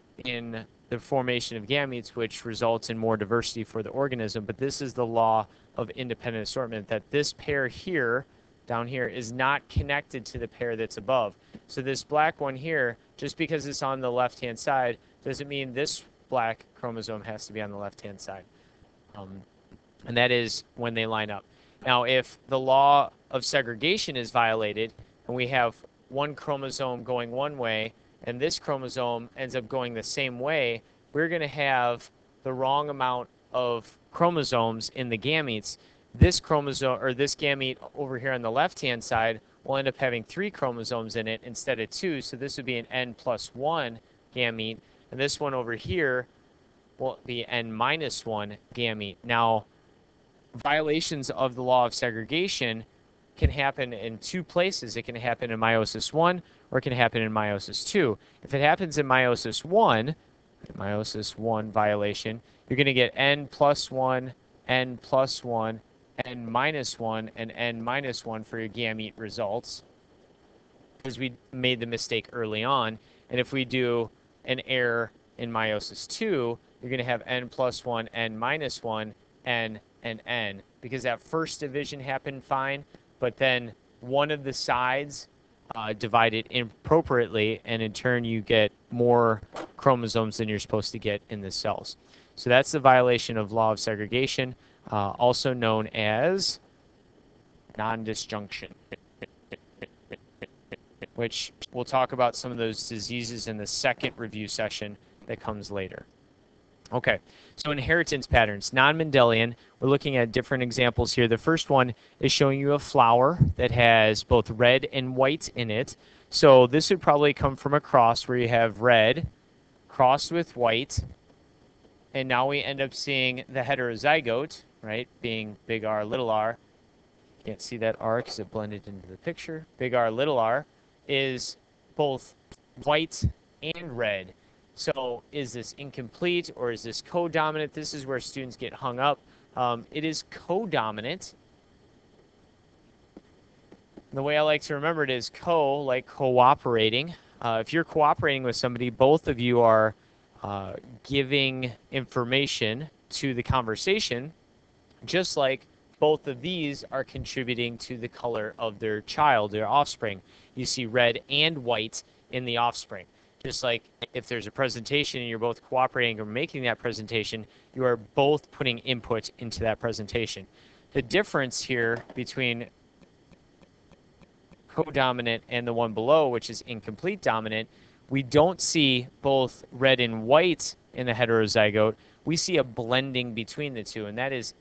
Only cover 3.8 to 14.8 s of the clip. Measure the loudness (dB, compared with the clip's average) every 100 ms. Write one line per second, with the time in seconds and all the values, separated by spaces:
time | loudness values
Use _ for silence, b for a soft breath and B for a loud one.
3.8 | -6 -4 -2 -2 -4 -6 -8 -6 -4 -4
4.8 | -6 -4 0 4 4 4 0 b b -8
5.8 | -8 -6 -8 -6 -6 -6 -6 -6 -4 -6
6.8 | -4 -6 -2 -2 -2 -6 -4 -2 -2 -4
7.8 | -4 0 0 0 -4 b b b -6 -4
8.8 | -4 -4 -4 -6 -6 0 2 2 -2 -4
9.8 | -2 -2 -4 -12 -10 -10 -10 -6 -4 -4
10.8 | -6 -6 0 0 0 -6 B B B -8
11.8 | -6 -6 -2 2 2 0 -6 -6 -4 0
12.8 | -2 -4 b -10 -8 -4 -4 -4 -4 -4
13.8 | -4 -2 -2 0 0 -2 -10 -6 -2 0